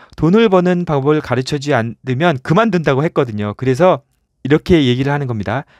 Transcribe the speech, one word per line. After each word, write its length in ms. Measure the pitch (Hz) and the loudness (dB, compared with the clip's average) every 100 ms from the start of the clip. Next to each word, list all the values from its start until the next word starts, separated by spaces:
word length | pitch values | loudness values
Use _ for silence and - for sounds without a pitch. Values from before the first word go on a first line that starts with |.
| - - | -18 -2
돈을 320 | 151 214 226 | 2 4 4
버는 360 | 185 180 180 175 | 4 2 0 -2
방법을 360 | 143 131 156 | -2 0 -2
가르쳐주지 540 | - 123 131 147 143 131 | -2 -4 -4 -6 -2 -2
않으면 640 | 113 - 131 127 175 131 | -2 -8 -6 -2 0 -2
그만둔다고 640 | - 165 233 180 151 135 | 0 0 2 0 0 0
했거든요. 500 | 165 - 127 104 104 101 | 0 -2 -4 -4 -6 -4
그래서 460 | 127 127 180 139 _ _ _ _ | -2 2 2 2 _ _ _ _
이렇게 420 | 131 156 - 170 131 | -2 0 2 2 2
얘기를 260 | 123 139 | 0 -2
하는 160 | 143 135 | -4 -4
겁니다. 380 | 110 95 123 - | -6 -6 -6 -8